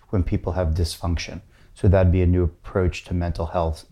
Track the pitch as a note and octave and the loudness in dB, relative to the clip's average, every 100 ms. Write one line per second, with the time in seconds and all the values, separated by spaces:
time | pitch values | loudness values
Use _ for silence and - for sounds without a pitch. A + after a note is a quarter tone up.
0 | _ G2+ - G2+ - E2+ D#2+ E2 E2 - | _ -2 -2 -2 -2 -2 0 0 -2 -4
1 | F2 D#2+ - F2 - _ - - F#2 F#2+ | -4 -4 -6 -14 -18 _ -20 -2 4 4
2 | F2+ F#2 F2+ F2+ E2+ - - G2 F2+ - | 6 4 4 4 0 -4 -6 -2 0 -2
3 | - F2+ E2+ - E2 F2+ E2 D#2+ - | -6 -4 -4 -4 -4 -2 -2 -4 -8